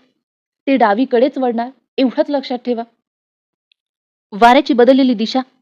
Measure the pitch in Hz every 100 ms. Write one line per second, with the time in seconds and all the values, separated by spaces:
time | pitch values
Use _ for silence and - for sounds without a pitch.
0 | _ _ _ _ _ _ - 269 220 202
1 | 254 233 262 262 254 226 240 - _ -
2 | 262 277 311 285 269 240 247 226 233 _
3 | _ _ _ _ _ _ _ _ _ _
4 | _ _ _ 202 233 262 - 240 240 269
5 | 262 220 226 262 254 _